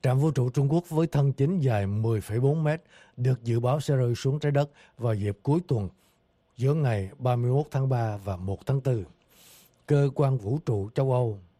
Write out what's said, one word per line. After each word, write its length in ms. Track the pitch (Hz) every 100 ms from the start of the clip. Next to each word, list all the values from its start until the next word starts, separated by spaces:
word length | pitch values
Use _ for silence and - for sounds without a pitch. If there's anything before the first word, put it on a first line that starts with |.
Trạm 180 | 131 131
vũ 120 | 156
trụ 180 | 143 127
Trung 240 | 135 139
Quốc 160 | 160 175
với 180 | 160 165
thân 260 | 143 139
chính 260 | - 139 190
dài 280 | 135 107 98
mười 340 | 104 113 113
phẩy 180 | - 110
bốn 240 | 131 156
mét 180 | 151 156 _ - - -
được 260 | 123 127
dự 160 | 117 117
báo 200 | 120 147
sẽ 160 | 143 135
rơi 200 | 123 117
xuống 240 | 135 147
trái 120 | 147
đất 180 | 139 147 _ - -
vào 160 | 117
dịp 240 | 107 101 101
cuối 160 | - 156 175
tuần 220 | 123 95 _ _ _ _ _ _ -
giữa 160 | 131
ngày 360 | 156 139 107 98 -
ba 160 | 127 123
mươi 160 | 123
mốt 140 | 135 151
tháng 180 | 143 135
ba 280 | 127 113 104
và 180 | 98 90
một 300 | 95 98 -
tháng 160 | 135
tư. 240 | 135 120 87 - _ _ - - _ _ -
Cơ 220 | 147 143 131
quan 220 | 139 131
vũ 220 | 101 143 -
trụ 240 | 107 98 135
châu 160 | 135
Âu 280 | 123 120 101 87